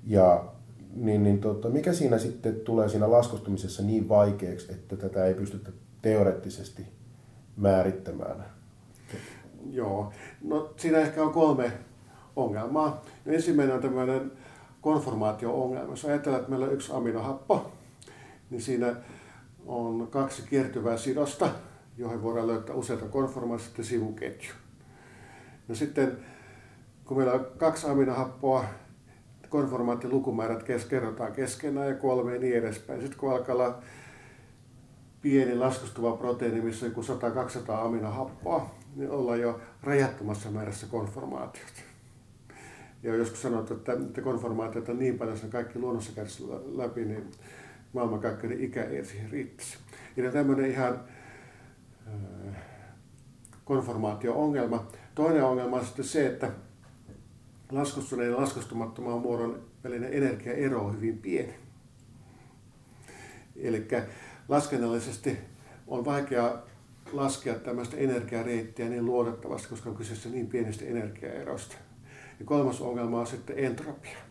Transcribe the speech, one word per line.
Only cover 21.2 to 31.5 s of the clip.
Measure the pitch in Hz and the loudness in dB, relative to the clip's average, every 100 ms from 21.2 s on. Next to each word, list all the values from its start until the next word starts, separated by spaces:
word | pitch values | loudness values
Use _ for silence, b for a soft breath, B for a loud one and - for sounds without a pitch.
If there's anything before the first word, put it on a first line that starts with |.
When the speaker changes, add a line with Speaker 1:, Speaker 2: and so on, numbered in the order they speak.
| 143 - 160 - B B B - | 0 2 0 0 B B B -8
Speaker 2:
johon | 117 113 | -6 -2
voidaan | 113 117 113 | -2 0 0
löytää | 110 - 131 | 0 -2 -6
useita | 120 113 104 | -2 -4 -2
konformaatioita | 139 131 135 120 117 - - | 0 0 0 -4 -4 -6 -8
ja | 110 | -2
sivuketju. | 120 107 107 - - - - - - B B B B B B B B - | -2 -2 -4 -8 -8 -14 -16 -20 -20 B B B B B B B B -10
No, | 110 | -2
sitten | 147 143 131 123 B B B B B B B - - | 0 2 2 0 B B B B B B B -20 -2
kun | 135 | 2
meillä | 127 | 4
on | 123 131 - | 4 0 2
kaksi | 160 160 151 | 2 2 2
aminohappoa, | 143 131 127 127 - 135 131 101 B B - - b - - - | 4 4 2 -2 0 2 2 0 B B -20 -20 b -20 -20 -2
konformaattilukumäärät | 151 135 123 120 120 123 135 131 113 113 110 | 0 0 0 0 0 2 2 2 0 0 -2
kes-, | - 123 - | -2 -4 0
kerrotaan | 131 117 110 110 | -2 -2 -4 -6
keskenään | 107 127 | -4 -4